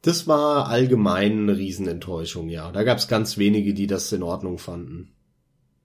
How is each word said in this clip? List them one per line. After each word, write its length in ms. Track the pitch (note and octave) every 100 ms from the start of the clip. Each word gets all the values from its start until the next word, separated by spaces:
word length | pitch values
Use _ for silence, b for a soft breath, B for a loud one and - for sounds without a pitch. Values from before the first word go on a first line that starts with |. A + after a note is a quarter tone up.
Das 260 | - E3+ -
war 400 | D3+ D3 D3 G#2+
allgemein 720 | A#2 B2+ B2 G2 F2+ G#2 G#2+
eine 160 | G#2 G2
Riesenenttäuschung, 920 | F#2+ F#2 F#2 E2+ F2 F2 E2 F2 E2
ja. 220 | E2 D#2+
Da 140 | G2
gab's 240 | A2+ B2 -
ganz 300 | A2 G#2+ -
wenige, 360 | G2+ G#2 G2+
die 140 | G2+ G2
das 240 | F#2+ -
in 100 | G2
Ordnung 360 | F2 F#2 F#2+ F2
fanden. 520 | - F2 F2 F2 F2+ _ _ _ _ _ _ _